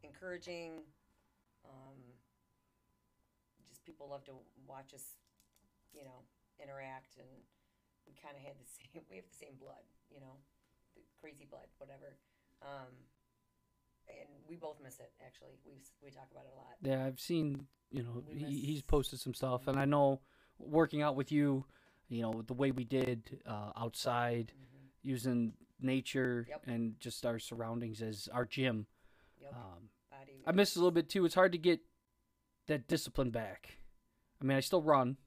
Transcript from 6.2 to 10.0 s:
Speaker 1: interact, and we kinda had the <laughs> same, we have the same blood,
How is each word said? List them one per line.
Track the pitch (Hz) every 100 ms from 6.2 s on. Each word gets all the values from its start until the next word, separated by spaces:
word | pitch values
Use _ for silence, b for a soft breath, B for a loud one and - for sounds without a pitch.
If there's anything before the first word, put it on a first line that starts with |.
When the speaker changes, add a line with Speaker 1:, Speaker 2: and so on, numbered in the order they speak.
| 120 _ _ _
Speaker 1:
interact, | 143 139 135 131 - -
and | 131 131 135 _ _ _ _ _ _
we |
kinda | 139 151 143
had | 139 143
the | 123
<laughs> |
same, | - - 165 -
we | -
have | -
the | -
same | 147 135
blood, | 131 - - _